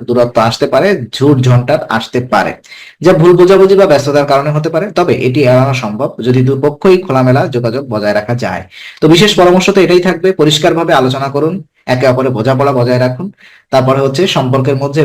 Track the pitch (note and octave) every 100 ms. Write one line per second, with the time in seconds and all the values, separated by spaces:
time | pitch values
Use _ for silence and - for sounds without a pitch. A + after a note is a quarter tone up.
0 | - A#2+ A#2+ A#2 A2+ - - C3 F#3+ F3+
1 | A2+ - C#3 C3 B2 B2 B2+ D#3 - A2+
2 | - B2 B2+ G2+ E2+ - _ - - _
3 | D#3+ D#3 F3 F3+ F3+ F#3+ F#3+ G3 F3+ C#3
4 | B2+ C#3+ C#3+ C#3 D3 D3+ D#3+ E3 G3+ F3
5 | F3 - B2+ D3+ B2 B2+ C3 B2 A2 G#2
6 | C#3+ - A#2 B2+ B2+ C3 D3 D3+ G3 F3+
7 | F#3 C3 B2+ C3 F3+ A#2+ A#2 B2+ C3+ G#2+
8 | G#2 G#2 G#2 A#2 G2+ F#2 - - - -
9 | D#3 F3 G#3 - F3+ F#3 G3+ G3 F3 F3+
10 | F#3 E3 F#3 F#3+ D3+ - F3 E3 E3+ D3
11 | B2+ C3+ C#3 C#3+ D#3 F#3 - _ - B2+
12 | C3+ B2+ B2+ G#2+ A#2 C3 C#3+ B2+ B2 B2
13 | B2+ B2+ G3 - - _ _ C3+ C3 C3+
14 | C#3 C3+ F#3 D#3 C3 C3 C3+ C3 C#3 D3